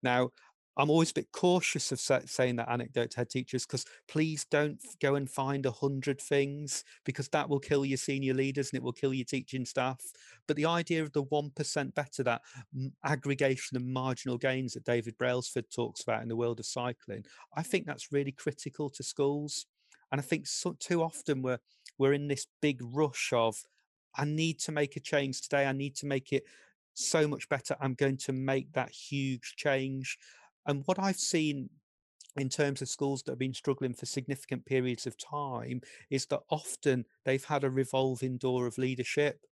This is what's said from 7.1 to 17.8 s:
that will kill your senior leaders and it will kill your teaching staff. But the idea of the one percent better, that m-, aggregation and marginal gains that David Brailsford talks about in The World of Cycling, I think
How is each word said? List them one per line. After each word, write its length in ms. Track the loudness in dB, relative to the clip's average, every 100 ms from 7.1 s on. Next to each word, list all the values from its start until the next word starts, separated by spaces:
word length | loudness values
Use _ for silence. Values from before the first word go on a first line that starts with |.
| -4 0
that 200 | 0 2
will 100 | -2
kill 240 | 2 2
your 140 | 2 -2
senior 360 | -2 -2 0
leaders 360 | 2 0 0 -4
and 80 | -4
it 60 |
will 100 | -4
kill 200 | -2 0
your 120 | 0 -2
teaching 400 | -4 -4 -6 -4
staff. 480 | 0 0 -2 -10 -16 -20 -20 -4
But 80 | 0
the 100 | 2
idea 380 | 2 2 0
of 80 | 0
the 120 | -2
one 280 | 0 0 -2
percent 420 | -4 -2 -2 -2
better, 300 | -2 -4 0
that 180 | 0 0 -4 -18 -10
m-, 200 | -6 -6 -4
aggregation 720 | -2 0 0 2 2 2 -2 -4
and 160 | -2
marginal 460 | 0 0 -2 -2 0
gains 360 | 2 0 -2
that 120 | -6 0
David 320 | 0 0 -2
Brailsford 520 | 0 0 -2 -4 -4
talks 340 | -4 -4 -4
about 180 | -2 -2
in 80 | -2
The 80 | 0
World 240 | 0 -2
of 40 | -6
Cycling, 600 | -4 -4 -6 -10 -12 -12 -20 -10
I 100 | -8
think 220 | -2 -2